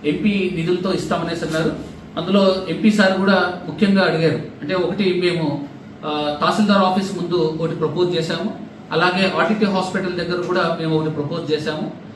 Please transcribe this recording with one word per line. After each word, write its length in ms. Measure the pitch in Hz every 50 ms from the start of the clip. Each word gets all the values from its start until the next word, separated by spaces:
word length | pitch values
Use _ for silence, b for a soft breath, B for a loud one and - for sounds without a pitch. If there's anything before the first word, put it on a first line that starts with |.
| -
ఎంపీ 480 | 151 156 - - 214 202 196 185 180 170
నిధులతో 380 | 160 165 175 180 180 - 190 180
ఇస్తామనేసి 520 | 160 - - 175 170 165 165 165 - 165
అన్నారు. 520 | 156 156 160 165 - - - - - - - - - - -
అందులో 380 | 165 180 196 202 196 190 190 - - -
ఎంపీ 220 | 165 - - 214
సార్ 280 | - 208 190 190 190 190
కూడా 420 | 196 196 196 185 180 180 - - - -
ముఖ్యంగా 340 | - - 214 196 196 190
అడిగారు. 340 | 185 165 156 160 165 156 135
అంటే, 400 | 120 - - - - - - 185
ఒకటి 460 | 185 175 160 - 202 202 185 175 180 180
మేము, 440 | 175 165 160 156 147 139 - - - - - - - - - -
ఆ, 320 | 151 151 151 151 147 147 -
తహసీల్దార్ 420 | 165 175 196 202 214 208 202 196 190
ఆఫీస్ 340 | 185 185 202 190 - - 170
ముందు 400 | 170 170 170 175 160 156 156 160
ఒకటి 160 | 165 160 156
ప్రపోజ్ 420 | - 160 147 143 175 180 175 180 160
చేశాము, 360 | 151 - 170 165 180 220 - - - - - - - -
అలాగే 400 | 160 160 175 180 180 190 196 185 - 160
ఆర్టీటీ 260 | 190 220 220 214 214
హాస్పిటల్ 480 | 196 190 190 185 - - 190 185 180 175
దగ్గర 280 | 175 165 165 180 175
కూడా 360 | 175 175 180 180 170 165 165 165
మేము 180 | 165 160 160 156
ఒకటి 120 | 156 156
ప్రపోజ్ 440 | 151 151 143 139 170 165 - 139 151
చేశాము. 380 | 147 147 160 151 156 - - - - - B B